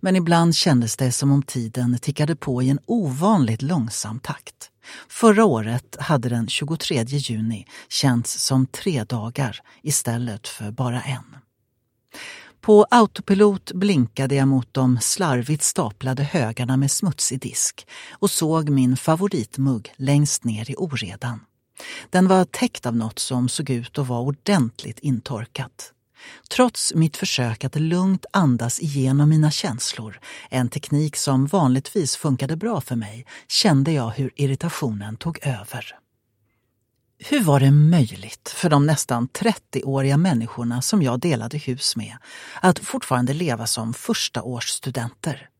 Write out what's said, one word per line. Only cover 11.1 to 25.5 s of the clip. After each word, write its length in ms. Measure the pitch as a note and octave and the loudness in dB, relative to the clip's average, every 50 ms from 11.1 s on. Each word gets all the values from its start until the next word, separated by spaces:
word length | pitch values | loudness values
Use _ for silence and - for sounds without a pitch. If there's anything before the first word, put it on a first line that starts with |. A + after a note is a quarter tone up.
| C3 A#2 - - - - _ _ _ _ _ _ _ _ _ _ _ _ _ _ - - - - - - - - _ _ | -8 -8 -10 -16 -20 -20 _ _ _ _ _ _ _ _ _ _ _ _ _ _ -20 -20 -18 -18 -18 -20 -20 -20 _ _
På 260 | - - G#3+ G#3 G#3 - | 4 6 8 8 8 8
autopilot 800 | A#3+ A#3+ G#3+ - - - - - G3 G3 G#3 G#3 G3 F#3 - - | 6 6 6 4 2 -4 -2 0 4 4 4 4 4 0 -6 -8
blinkade 640 | - F3+ G3 G3+ F#3+ C3+ A#2+ A2 - - C3+ C3+ C#3 | -4 -2 0 2 2 2 2 0 0 -2 -2 0 2
jag 120 | C#3 C3+ | 2 4
mot 260 | C3+ C3+ C3 A#2+ _ - | 4 4 2 0 _ -2
de 260 | C3+ C3 B2+ B2+ A#2 | 0 2 2 2 2
slarvigt 600 | - - - - F#3+ D#3 B2+ B2 A#2 C3+ D#3 D3 - | 0 -2 -2 0 0 0 0 0 0 -2 -2 -2 -2
staplade 600 | - - - D3 G#2+ - - - C3 C3 C3 C#3+ | -2 -2 -2 -2 -4 -4 -6 -4 -4 -2 -2 -2
högarna 540 | C#3+ - E3 A#2 A2 A2 - B2 A#2+ C3 | 0 0 0 0 0 -2 -2 -2 0 2
med 140 | C3 C#3 C#3 | 2 2 0
smutsig 480 | - - G#3+ F3 - - - - C3 C3+ | 0 0 -2 -2 -2 -2 -4 -4 -4 -4
disk 480 | - - - - - - - - - - - - - - | -8 -6 -4 -4 -4 -4 -6 -10 -20 -20 -20 -20 -20 -18
och 200 | - - G3+ F#3+ | -6 -2 -2 0
såg 380 | - - E3 D3+ D#3+ D#3+ D3+ D3 | 0 0 0 2 2 2 2 2
min 280 | C#3+ C3+ B2+ B2+ C3 | 4 4 4 4 2
favoritmugg 960 | B2+ - E3 D#3+ E3+ G3 G3 - C#3 G#2+ - - C3+ C3+ C3+ B2+ G#2+ G#2+ - - | 2 2 0 0 2 0 -2 -2 -2 -4 -4 -4 -2 0 0 0 -2 -4 -10 -10
längst 480 | - C3+ C3+ C#3+ C#3+ D3 D3 - - - | -4 0 2 4 4 4 2 0 -2 -4
ner 280 | A#2 A2 G#2+ A2+ C3+ | -4 -4 -4 -6 -8
i 40 | C3+ | -6
oredan. 600 | - F#3 D#3+ C3+ A#2 G#2+ F2+ G2+ - - B2 A#2 G#2+ - _ _ _ _ _ _ - - - - - - - | -6 -6 -4 -4 -6 -8 -8 -10 -8 -8 -8 -8 -8 -14 _ _ _ _ _ _ -20 -18 -16 -16 -16 -8 -2
Den 180 | - F3+ F#3 | 2 4 6
var 180 | F#3 F#3+ F#3+ F3+ | 6 6 4 4
täckt 400 | - - - B3+ A#3+ - - - | 2 0 -2 -2 -2 -4 -4 -6
av 100 | B2 A#2 | -4 -2
något 240 | A#2 A2 A2 - - | -2 -4 -4 -6 -8
som 300 | - - B2+ B2 B2 A#2+ | -6 -4 -2 0 0 -2
såg 200 | - - B2+ - | -2 -4 -4 -2
ut 280 | C3 A#2 A#2+ - - | -4 -4 -4 -6 -4
att 100 | D3 C#3 | -4 -4
vara 120 | B2+ B2 A#2+ | -2 -2 -2
ordentligt 800 | B2 C#3+ C#3+ - - - G3+ F3 A#2+ A2+ - - - - - - | -2 -4 -4 -4 0 0 2 2 2 0 -4 -8 -14 -14 -12 -6
intorkat. 920 | - D3 B2+ A2 - - C3 G#2 A2+ - | -4 -2 -2 -2 -4 -6 -8 -8 -8 -10